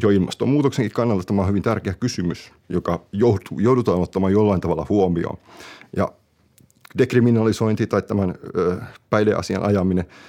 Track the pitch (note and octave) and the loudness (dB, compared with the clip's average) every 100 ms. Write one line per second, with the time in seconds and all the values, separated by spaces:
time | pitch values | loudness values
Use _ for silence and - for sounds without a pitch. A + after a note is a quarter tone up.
0 | A2 G2 F2+ - A2+ D3 C#3 - G#2 - | 2 2 0 -2 0 2 0 0 -2 -2
1 | A#2 G2 F2 G2+ F#2+ G2+ A2+ A2 G2+ F2+ | 0 -2 0 0 0 0 0 -2 -4 -4
2 | B2 - F2 - - _ - F2 F2 E2+ | -6 -4 -4 -6 -12 _ -6 -4 -2 -4
3 | - G2+ A#2+ G2 - C2+ A2 B2+ G#2+ F2+ | -6 0 2 2 -4 -2 2 2 2 0
4 | F2 F#2+ F#2+ G#2 G#2 F2+ E2+ D#2+ D2 G2+ | 0 -2 0 2 2 2 0 -2 0 2
5 | F#2 E2+ - - _ - - - - - | 2 0 -4 -10 _ -20 -20 -20 -10 -4
6 | F2+ - _ _ _ _ _ _ - - | -4 -6 _ _ _ _ _ _ -10 -2
7 | A#2+ B2 A#2+ A2+ A2 G#2 A2 G#2+ G#2+ G2+ | 2 4 4 4 2 2 0 0 0 -2
8 | - G#2 F#2 - - F#2 F2 F#2 A2 - | 0 -2 -2 -4 -8 -2 -2 -2 -8 -20
9 | _ G#2+ G#2+ F2 - F#2+ G2 G2+ F#2 F#2 | _ 0 2 0 -4 -4 0 0 2 0
10 | E2 - | -2 -12